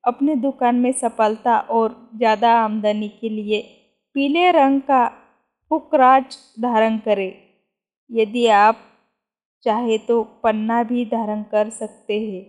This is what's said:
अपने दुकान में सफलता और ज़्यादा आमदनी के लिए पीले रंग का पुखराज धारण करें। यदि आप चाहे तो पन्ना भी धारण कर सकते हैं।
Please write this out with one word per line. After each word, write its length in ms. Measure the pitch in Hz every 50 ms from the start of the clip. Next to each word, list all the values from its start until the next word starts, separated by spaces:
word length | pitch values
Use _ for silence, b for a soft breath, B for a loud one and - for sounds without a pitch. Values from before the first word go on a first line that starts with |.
| -
अपने 300 | 247 247 - 277 294 311
दुकान 400 | 254 220 277 269 269 254 240 247
में 160 | 247 247 247
सफलता 640 | 262 - - 233 226 - 220 214 220 220 - 240 233 214
और 520 | - - 226 226 226 220 233 - - _ 226
ज़्यादा 360 | 220 233 220 220 208 233 233
आमदनी 560 | 233 233 226 214 214 220 208 208 214 214 214 208
के 200 | - _ - 226
लिए 320 | 220 214 208 208 214 208 - - - _ _ _ _ _ _ _ _
पीले 360 | 277 277 285 294 339 359 359
रंग 300 | 349 320 277 269 277 277
का 260 | 269 - 277 254 240 - - - _ _ _ _ _ _ _ _ _ _
पुखराज 560 | 311 311 - _ 311 285 254 254 269 269 262 262 - - _ _ _ 226
धारण 380 | 226 247 240 220 220 226 226 220
करें। 340 | - 220 208 196 196 185 - - _ _ _ _ _ _ _ _ _ _ _ _ _ _
यदि 340 | 240 226 220 208 214 247 233
आप 320 | 226 214 202 208 220 220 - - _ _ _ _ _ _ _ _ _ _ _ _ _ _ _
चाहे 360 | _ 240 208 226 247 233 220 220
तो 240 | 226 - 233 233
पन्ना 600 | 220 226 - _ - 226 214 214 214 220 226 233
भी 220 | 240 226 247 240 247
धारण 380 | 214 233 226 226 214 214 214
कर 280 | 208 208 - 208 214 220
सकते 500 | 220 - 226 208 - _ _ - 208 214
हैं। 260 | 226 214 196 185 196